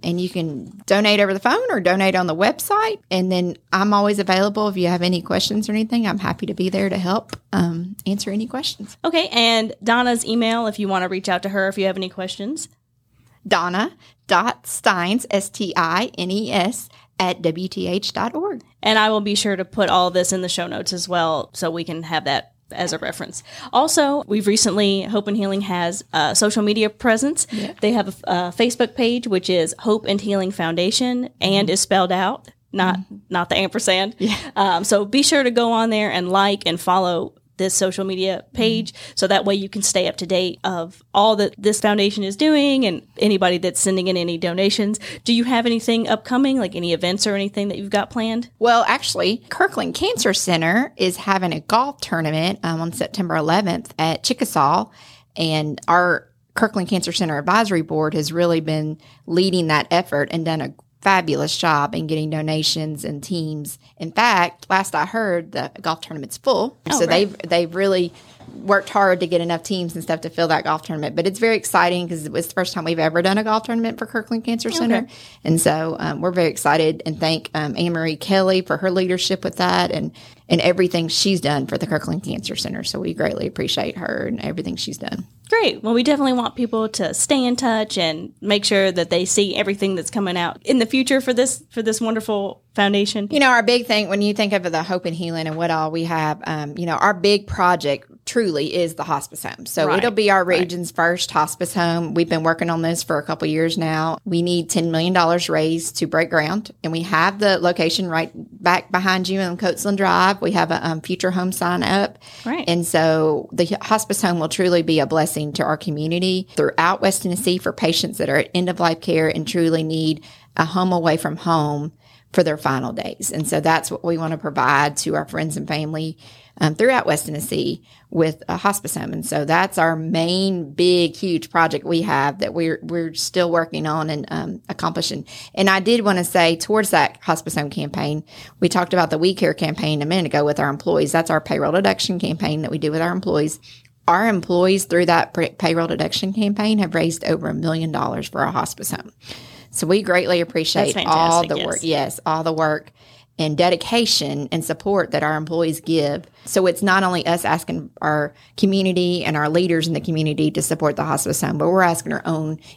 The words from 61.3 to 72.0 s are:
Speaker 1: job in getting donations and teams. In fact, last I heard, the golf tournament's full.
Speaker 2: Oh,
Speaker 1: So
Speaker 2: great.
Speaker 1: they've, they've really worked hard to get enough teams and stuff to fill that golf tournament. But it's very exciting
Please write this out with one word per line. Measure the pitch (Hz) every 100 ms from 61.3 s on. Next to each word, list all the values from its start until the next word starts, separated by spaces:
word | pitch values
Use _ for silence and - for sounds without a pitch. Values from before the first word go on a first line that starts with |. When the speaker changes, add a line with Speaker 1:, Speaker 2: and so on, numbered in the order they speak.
| 143 147 -
Speaker 1:
job | 170 147 143
in | - 156
getting | 156 156
donations | 156 156 156 147 160 156 147 -
and | 143
teams. | 139 175 156 151 143 - _ -
In | 170
fact, | 180 240 190 175 - -
last | 190 190
I | 156 185
heard, | 226 208 175 160
the | 139 127 -
golf | 170 165
tournament's | - 156 127 -
full. | 277 214 240 - -
Speaker 2:
Oh, | 285
Speaker 1:
So | 165
Speaker 2:
great. |
Speaker 1:
they've, | 170 202 - 160
they've | 175 165
really | 180 196 185 175 - - - -
worked | - 190 196 196
hard | 208 190 180
to | 170
get | 170
enough | 170 170
teams | - 190 170
and | 160
stuff | 160 160
to | 151
fill | - 165
that | 160
golf | 151 156
tournament. | - 156 151 -
But | 190
it's | 202
very | 226 220
exciting | - 180 175 180